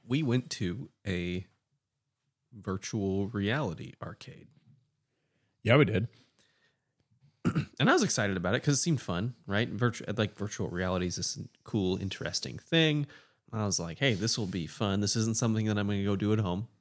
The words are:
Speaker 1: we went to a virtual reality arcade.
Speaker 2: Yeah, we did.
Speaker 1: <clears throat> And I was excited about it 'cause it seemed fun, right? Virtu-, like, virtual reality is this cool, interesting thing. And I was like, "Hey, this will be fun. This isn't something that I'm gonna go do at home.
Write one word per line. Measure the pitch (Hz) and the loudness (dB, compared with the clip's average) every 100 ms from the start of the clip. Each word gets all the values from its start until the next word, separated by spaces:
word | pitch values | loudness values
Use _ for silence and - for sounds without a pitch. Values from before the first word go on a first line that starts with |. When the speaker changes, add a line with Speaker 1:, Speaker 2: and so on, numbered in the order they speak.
| 113 | 0
Speaker 1:
we | 139 | 0
went | 143 127 123 | 2 0 0
to | - 92 95 - _ 101 | -4 -4 -4 -10 _ -4
a | 90 87 90 95 _ _ _ _ _ _ _ _ _ _ | -2 -2 -4 -8 _ _ _ _ _ _ _ _ _ _
virtual | 113 95 95 - 113 98 98 101 | -10 -6 -4 -4 -2 0 0 -2
reality | 107 101 135 120 80 - - | -2 0 0 -2 -6 -12 -12
arcade. | - - - - - _ _ - _ _ _ _ _ _ _ _ | -12 -12 -16 -18 -20 _ _ -20 _ _ _ _ _ _ _ _
Speaker 2:
Yeah, | 107 135 | 4 6
we | |
did. | 120 104 120 - _ _ _ _ _ _ _ _ _ _ _ _ | 6 2 -2 -8 _ _ _ _ _ _ _ _ _ _ _ _
Speaker 1:
<clears throat> | - - - - | -2 -2 -4 0
And | 311 | 4
I | |
was | 370 | 4
excited | 214 - 104 92 | 4 2 0 0
about | 90 | 0
it | 120 | 0
'cause | 147 | 2
it | 139 | 2
seemed | 175 143 | 2 0
fun, | - 87 117 - | 0 -2 -2 -6
right? | - 101 120 | -2 0 0
Virtu-, | 104 120 - - 107 | 0 0 0 -6 -2
like, | 107 - | -2 -2
virtual | 101 - 95 | -8 -4 -4
reality | 87 92 92 90 | -2 0 0 -2
is | 85 | -2
this | 87 - - _ | -6 -6 -12 _
cool, | - 110 92 95 | -4 0 0 0
interesting | 98 - - - - 117 | -4 -6 -6 -6 -6 -10
thing. | - 165 160 151 143 - _ _ _ | 0 4 4 2 -2 -10 _ _ _
And | 110 | -2
I | 104 | -2
was | 87 | -2
like, | 85 80 | -4 0
"Hey, | 139 | 0
this | 101 113 - | 2 0 0
will | 98 | -2
be | 95 80 | -4 -6
fun. | - 104 98 | -2 0 2
This | 104 117 | 2 2
isn't | 110 110 | 0 2
something | 117 110 107 | 0 2 0
that | 104 | 0
I'm | 101 | 0
gonna | 101 | 0
go | 101 | 0
do | 98 104 | 0 2
at | 107 | 2
home. | 98 92 117 _ | 2 -2 -6 _